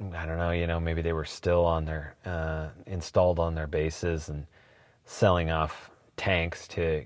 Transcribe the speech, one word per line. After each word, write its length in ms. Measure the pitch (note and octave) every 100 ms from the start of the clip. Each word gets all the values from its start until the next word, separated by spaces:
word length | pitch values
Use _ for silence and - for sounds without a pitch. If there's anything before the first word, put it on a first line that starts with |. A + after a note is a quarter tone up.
| G2
I 140 | E2 E2
don't 100 | E2
know, 140 | E2+
you 160 | F2 E2+
know, 140 | E2
maybe 220 | E2 E2
they 100 | E2
were 120 | D#2+
still 400 | D#2 - F2+ F2
on 200 | E2+ E2
their, 320 | D#2+ D#2 D2+ -
uh, 440 | F#2+ E2+ D#2 D#2 D#2 - -
installed 520 | F#2 - G2+ F2+ E2+
on 160 | E2+
their 140 | D#2+ D2+
bases 600 | D2+ D#2+ - F2 E2 D2+
and 180 | D2 - _ _ _ _ _
selling 460 | - - G2+ F2 D#2+
off 400 | D#2+ D#2 - - - _ -
tanks 500 | G2 F2+ E2+ - -
to 360 | - E2 D2+